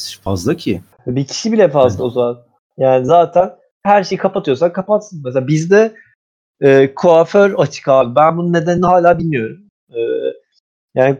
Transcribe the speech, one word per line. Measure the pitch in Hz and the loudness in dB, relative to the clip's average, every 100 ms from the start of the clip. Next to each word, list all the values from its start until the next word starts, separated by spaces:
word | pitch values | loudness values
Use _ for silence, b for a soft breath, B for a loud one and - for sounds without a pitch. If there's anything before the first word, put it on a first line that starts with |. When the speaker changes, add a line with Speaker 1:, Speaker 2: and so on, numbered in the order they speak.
| - - | -14 -12
Speaker 1:
fazla | 95 95 92 - | -6 -4 -4 -4
ki. | - 87 - _ - | -6 -8 -10 _ -8
Speaker 2:
Bir | 127 139 | -6 -6
kişi | - 220 | -8 -4
bile | 220 180 | 0 2
fazla | 147 127 98 | 2 0 0
Speaker 1:
Evet. | 127 | -6
Speaker 2:
o | |
zaman. | 123 120 120 _ _ _ - | -4 -4 -6 _ _ _ -2
Yani | 131 127 127 | 2 2 4
zaten | 170 170 175 190 - _ _ | 2 4 0 -2 -6 _ _
her | 196 208 | 0 2
şeyi | 185 190 | 0 -4
kapatıyorsan | 190 196 - 131 170 | -4 -2 -2 0 -2
kapatsın. | 175 185 208 208 165 127 | -2 -4 -4 -4 -12 -6
Mesela | 131 127 | -4 -2
bizde, | 156 165 202 220 220 b b _ _ _ _ | -2 2 2 2 -4 b b _ _ _ _
e, | 139 135 135 - | 4 4 2 0
kuaför | 175 165 165 202 202 | 2 4 4 2 2
açık | 196 147 - - | 0 -4 -4 0
abi. | 135 123 123 | 0 2 2
Ben | 156 165 | 2 0
bunun | 175 | -2
nedenini | 170 160 175 180 | -2 -2 0 2
hala | 180 175 170 | 2 2 0
bilmiyorum. | 170 139 110 180 _ _ _ | -2 -4 -6 -10 _ _ _
E, | 117 117 127 65 - _ _ _ _ _ 131 | -8 -6 -4 -6 -10 _ _ _ _ _ 0
yani | 131 | 0